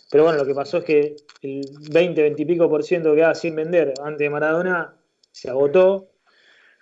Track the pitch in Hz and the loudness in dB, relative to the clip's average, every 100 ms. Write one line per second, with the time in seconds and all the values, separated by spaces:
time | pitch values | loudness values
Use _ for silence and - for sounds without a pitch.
0 | - 143 165 151 135 139 135 175 - 151 | 0 4 4 2 -2 -4 -4 -4 0 2
1 | 147 147 _ - 139 139 139 147 151 156 | 2 -6 _ -16 -12 -10 -12 -16 -2 0
2 | 175 156 151 147 147 170 160 151 151 175 | 2 2 0 0 -2 0 2 0 -2 -2
3 | 160 151 165 147 170 156 160 175 143 131 | 2 2 2 0 -4 -6 -2 0 0 -4
4 | 147 151 147 147 151 160 185 175 156 _ | -10 -4 -4 -2 -2 -2 -2 -4 -6 _
5 | _ _ _ - 135 131 143 185 185 196 | _ _ _ -16 -6 0 2 4 4 2
6 | 196 _ _ _ _ _ _ _ | -8 _ _ _ _ _ _ _